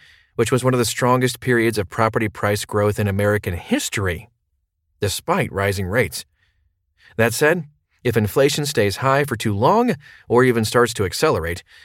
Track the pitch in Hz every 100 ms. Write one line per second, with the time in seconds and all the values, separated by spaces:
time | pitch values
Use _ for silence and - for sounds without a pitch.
0 | - _ _ - 113 123 127 123 113 -
1 | 123 123 127 - 127 117 117 110 90 -
2 | 110 113 110 - 104 104 - 107 104 104
3 | 104 98 104 104 104 85 - 285 - -
4 | 95 80 - _ _ _ _ _ _ _
5 | 101 - - 180 - 92 101 95 90 117
6 | 90 - - _ _ _ _ _ _ _
7 | _ - 113 117 151 170 139 _ _ _
8 | 123 117 107 147 143 151 147 120 101 -
9 | 131 139 143 110 110 101 135 214 247 139
10 | - - - 117 127 117 110 123 117 -
11 | 92 - 156 104 82 87 - -